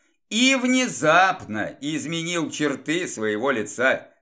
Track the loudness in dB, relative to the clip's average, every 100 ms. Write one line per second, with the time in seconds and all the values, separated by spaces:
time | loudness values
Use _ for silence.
0 | _ _ -6 2 4 4 2 2 0 0
1 | 4 6 4 2 -6 -6 -6 -6 -6 -6
2 | -4 -6 -4 -2 -4 -2 -2 -2 -4 -4
3 | -4 -4 -2 0 0 0 -2 0 2 0
4 | -4 _